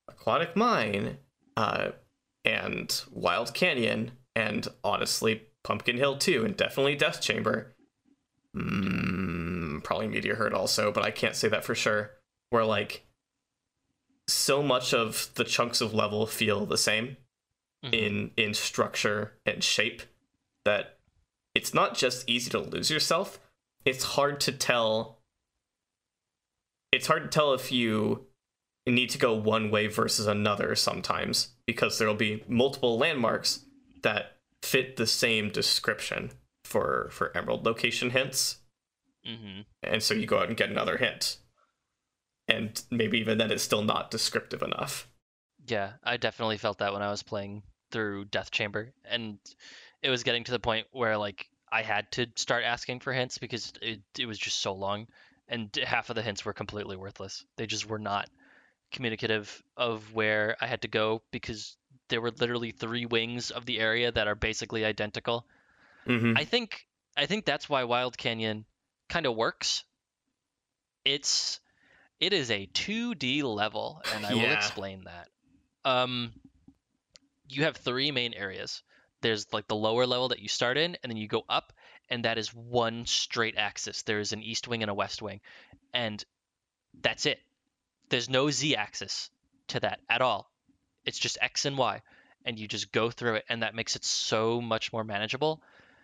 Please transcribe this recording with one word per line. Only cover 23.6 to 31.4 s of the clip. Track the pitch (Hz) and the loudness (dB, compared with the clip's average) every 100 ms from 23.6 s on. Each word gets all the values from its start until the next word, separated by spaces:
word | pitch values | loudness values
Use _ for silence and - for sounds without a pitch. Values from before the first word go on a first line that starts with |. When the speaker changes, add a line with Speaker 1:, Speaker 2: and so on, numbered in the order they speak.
| _ _ | _ _
Speaker 1:
it's | - 131 | -2 0
hard | - - 143 143 | 0 2 2 2
to | - | -2
tell, | 135 - 123 110 110 110 - _ _ _ _ _ _ _ _ _ _ _ _ _ _ _ _ _ | 0 2 4 4 2 -2 -10 _ _ _ _ _ _ _ _ _ _ _ _ _ _ _ _ _
it's | 127 - | -2 2
hard | 156 | 0
to | 147 | 2
tell | 151 151 | 2 4
if | 127 127 | 2 0
you | 127 113 107 107 110 - _ _ _ _ _ - | 0 2 2 2 -2 -6 _ _ _ _ _ 0
need | 123 123 | 2 2
to | 143 | 2
go | 127 110 | 2 4
one | 107 110 107 | 4 2 4
way | 107 107 | 2 2
versus | 107 110 - 107 | 0 0 2 2
another | 104 104 104 - - | 2 2 2 2 2
sometimes, | - - - 85 - - | 2 0 -2 -2 0 0